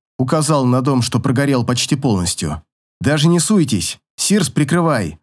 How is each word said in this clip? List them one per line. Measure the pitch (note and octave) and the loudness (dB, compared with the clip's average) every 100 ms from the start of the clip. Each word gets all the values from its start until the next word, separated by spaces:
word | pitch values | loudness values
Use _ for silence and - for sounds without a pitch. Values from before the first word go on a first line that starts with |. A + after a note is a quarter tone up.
| _ - | _ -6
указал | B2+ D#3+ D3+ D3 | -2 0 2 2
на | B2+ B2+ | 2 2
дом, | C3 C3 | 2 0
что | A#2+ A#2+ | 0 -2
прогорел | - B2+ C#3+ C3 | 0 0 0 0
почти | A#2 B2 - | 0 -2 -2
полностью. | C#3+ C#3 G2 F2 - D#2+ D#2+ - _ _ - | -2 0 0 -2 -4 -6 -8 -12 _ _ -6
Даже | C3+ D3+ D#3+ | -2 2 2
не | E3+ | 2
суетесь. | - G#3+ C#3+ F#2+ - - _ - | 2 2 2 0 -4 -10 _ -8
Сирс, | - G#3 E3 | 0 0 0
прикрывай. | - C#3+ E3+ E3 B2+ F2 D#2+ | 0 0 2 2 0 -2 -8